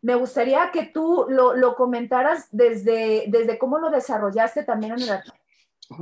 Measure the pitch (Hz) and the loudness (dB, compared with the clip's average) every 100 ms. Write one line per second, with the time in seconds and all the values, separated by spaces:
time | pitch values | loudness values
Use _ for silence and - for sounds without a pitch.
0 | 226 247 247 - 240 277 359 349 - 311 | 0 0 0 -2 0 2 2 -2 -4 -4
1 | 320 349 - 262 247 247 247 247 247 240 | 0 0 2 4 4 4 2 2 -2 -2
2 | 240 254 277 320 - 214 240 220 196 226 | -2 0 2 0 -6 2 2 2 0 0
3 | 220 220 208 226 226 233 254 294 320 277 | 2 0 2 0 0 -2 -2 -2 0 -2
4 | 247 220 208 202 226 - 196 220 214 233 | -2 -2 -2 0 0 -2 -4 -4 -4 -6
5 | 247 196 - - _ _ _ _ - - | -4 -4 -6 -20 _ _ _ _ -20 -14